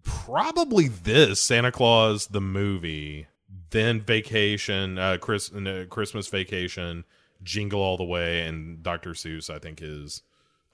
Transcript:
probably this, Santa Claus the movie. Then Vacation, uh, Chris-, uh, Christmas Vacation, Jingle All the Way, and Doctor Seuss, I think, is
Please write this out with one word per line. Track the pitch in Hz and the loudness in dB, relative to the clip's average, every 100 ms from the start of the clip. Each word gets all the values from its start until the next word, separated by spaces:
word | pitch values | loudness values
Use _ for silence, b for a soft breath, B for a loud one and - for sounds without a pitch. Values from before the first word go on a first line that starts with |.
probably | - - - 139 294 330 311 214 143 | -6 -6 -2 0 2 2 4 4 4
this, | 95 87 127 120 98 | 2 4 6 6 6
Santa | - 120 123 | 4 4 4
Claus | - 120 117 110 104 - | 4 6 8 6 2 -2
the | 101 | -2
movie. | 98 98 101 95 85 76 76 73 76 _ _ 95 82 | 0 0 0 -2 -4 -6 -8 -10 -14 _ _ -20 -4
Then | 113 113 113 | 0 2 2
Vacation, | 104 110 107 113 104 104 - 98 95 92 | 2 0 0 0 2 0 -2 -2 -2 -2
uh, | 95 90 | 0 0
Chris-, | - 104 - | -2 -4 -4
uh, | 101 98 95 92 | -8 -6 -6 -8
Christmas | - 104 107 95 | -6 -6 -6 -4
Vacation, | 98 92 92 90 - 87 85 - _ _ _ | -4 -4 -4 -6 -6 -8 -8 -14 _ _ _
Jingle | 90 104 104 101 | -8 -6 -2 0
All | 95 92 | 0 0
the | |
Way, | 87 87 85 85 82 | -2 -2 -2 -2 -4
and | 80 78 82 | -6 -10 -8
Doctor | 82 85 87 | -6 -6 -6
Seuss, | 82 82 80 - | -10 -10 -10 -10
I | 76 | -12
think, | 80 76 | -14 -14
is | 78 76 73 - _ _ _ _ _ | -12 -12 -12 -14 _ _ _ _ _